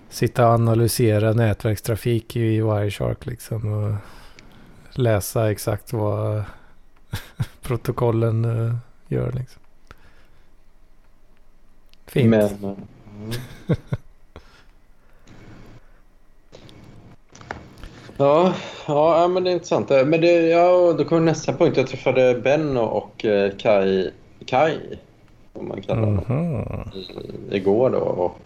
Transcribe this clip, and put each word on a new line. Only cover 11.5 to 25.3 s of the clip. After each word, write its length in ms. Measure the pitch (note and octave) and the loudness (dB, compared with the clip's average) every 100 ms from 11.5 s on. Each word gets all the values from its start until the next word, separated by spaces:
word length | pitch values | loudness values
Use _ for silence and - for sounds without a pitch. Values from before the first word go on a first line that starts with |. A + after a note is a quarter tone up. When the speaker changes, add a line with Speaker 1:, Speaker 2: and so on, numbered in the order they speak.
| - - - - - - | -20 -20 -20 -20 -20 -6
Speaker 1:
Fint. 240 | - A2+ | 2 4
Speaker 2:
Men, 200 | A2 G#2 | 4 2
mm. 840 | G2+ G2 G2 - - G#2+ G#2 G#2+ A#2+ C3 - - | -2 -10 -10 -16 -20 -20 -16 -8 -8 -8 -18 -4
<laughs> 80 | D#3+ - - - - - - - - - - _ - _ - - - - - - - - - - _ - - _ - - - - - - - _ - - - - - - - - - | -4 -4 -10 -10 -20 -20 -20 -20 -20 -20 -20 _ -20 _ -20 -20 -20 -20 -20 -20 -20 -20 -20 -20 _ -20 -20 _ -20 -20 -20 -20 -20 -20 -20 _ -20 -16 -16 -16 -20 -20 -20 -20 0
Ja, 360 | C#3 D3+ F#3 E3 - - - | 4 4 4 0 -8 -14 -2
ja, 400 | D3 D#3+ E3 F3 | 2 4 4 2
men 160 | F#3 | 0
det 60 | F#3 | 0
är 40 | |
intressant. 360 | F3 - D3+ G#2 | -2 -2 -2 2
Men 320 | C#3 C3 E3 | 2 4 4
det, 260 | E3+ F3 E3 | 4 4 4
ja, 460 | E3+ F3 F3+ F3 D#3 | 4 6 6 4 2
då 80 | C#3+ | 0
kommer 160 | E3 | 2
nästa 320 | E3 D#3 - | 2 0 -4
punkt. 240 | C3 F3 C#3 | 2 2 2
Jag 100 | C3 | -2
träffade 520 | - - B2+ B2+ B2 | -2 0 4 4 2
Benno 400 | B2 D3+ D3+ C3 | 2 0 0 0
och, 460 | A2 G#2 - - A2+ | 0 -2 -6 -4 0
eh, 260 | G2+ G2 G2 | 2 0 0
Kai, 540 | A#2+ G#2 F#2+ F#2+ F2+ - - - - | 2 2 4 0 -2 -8 -20 -20 -4
Kai, 320 | B2+ D#3 C#3 E2 - - _ _ | 0 0 -2 -10 -16 -18 _ _